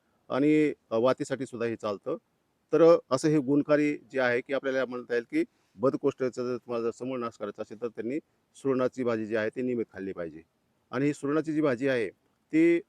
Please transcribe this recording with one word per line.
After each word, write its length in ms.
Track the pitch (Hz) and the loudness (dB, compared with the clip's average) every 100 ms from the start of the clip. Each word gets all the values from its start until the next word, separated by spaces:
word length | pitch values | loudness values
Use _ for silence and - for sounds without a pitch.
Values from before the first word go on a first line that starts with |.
| _ _ - | _ _ -6
आणि, 440 | 123 147 151 151 - - | 0 2 4 2 -2 -4
अ, 60 | 113 | 0
वातीसाठी 480 | 123 127 147 127 131 | 2 0 -4 -6 -8
सुद्धा 220 | 117 117 | -6 -4
हे 80 | 113 | -4
चालतं. 420 | 107 101 127 151 _ _ _ _ - | -4 -6 -6 -8 _ _ _ _ -2
तर, 80 | 151 | 6
अ, 160 | 165 170 - | 8 6 4
असं 160 | 127 156 | 0 2
हे 100 | 151 | 2
गुणकारी 600 | 127 143 139 151 147 147 - | 2 0 4 2 2 -2 -6
जे 80 | 131 | -2
आहे 220 | 127 120 | 0 0
की 120 | 131 | -2
आपल्याला 320 | 135 131 131 123 | -4 -2 -2 -4
म्हणता 280 | 123 120 | -6 -4
येईल 120 | 120 120 | -4 -2
की 120 | 151 170 _ _ 95 | -4 -4 _ _ -2
बद्धकोष्ठाचा 680 | 127 139 143 - 127 120 | -2 0 -2 -2 -6 -4
जर 140 | 123 123 | -6 -6
तुम्हाला 260 | 120 117 117 | -6 -4 -4
जर 60 | |
समूळ 280 | - 123 127 | -6 -8 -6
नाश 180 | 117 - | -8 -8
करायचा 220 | 104 104 | -12 -10
असेल, 200 | 107 107 | -14 -10
तर 60 | 117 | -10
त्यांनी 320 | 110 110 151 _ _ _ - | -8 -6 -6 _ _ _ -8
सुरणाची 480 | 135 131 127 - | -2 0 0 -2
भाजी 220 | 117 113 110 | -4 -2 -2
जी 100 | 110 | -2
आहे, 140 | 107 | -4
ती 120 | 131 | -4
नियमित 240 | 127 120 107 | -4 -4 -6
खाल्ली 200 | 95 95 | -8 -10
पाहिजे. 280 | 87 85 78 - _ _ _ - | -8 -10 -12 -20 _ _ _ -8
आणि 140 | 123 147 | -2 -2
ही 80 | |
सुरणाची 400 | 147 139 156 156 | -2 -2 -2 -2
जी 80 | 151 | 0
भाजी 260 | 151 120 135 | 0 0 0
आहे, 220 | 127 98 - _ _ - | 0 -2 -8 _ _ -2
ती, 280 | 156 170 170 | 2 4 2